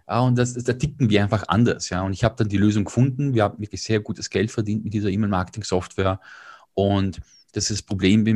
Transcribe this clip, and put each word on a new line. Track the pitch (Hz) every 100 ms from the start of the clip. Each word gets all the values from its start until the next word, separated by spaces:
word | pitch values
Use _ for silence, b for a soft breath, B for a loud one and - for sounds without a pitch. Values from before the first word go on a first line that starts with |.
| -
Ja, | 110
und | 127 123
das, | 123
das, | 120
da | 120
ticken | 123 147 - 113
wir | 101
einfach | 101 107 -
anders, | 98 117 - -
ja. | 90
Und | 95
ich | 95
habe | 117 -
dann | 104
die | 98
Lösung | 104 107
gefunden. | 98 - 135 127 143
Wir | 117
haben | 104 -
wirklich | 104 101
sehr | - 110
gutes | 107 101 104
Geld | 98 110
verdient | - 104 107
mit | 107
dieser | 104 104
E-Mail-Marketing-Software. | 98 104 92 92 - 101 92 - - 95 95 B B B B B
Und | - 196 95 95 - - b b
das | 107 -
ist | 104
das |
Problem | - 101 92 110
bei, | 110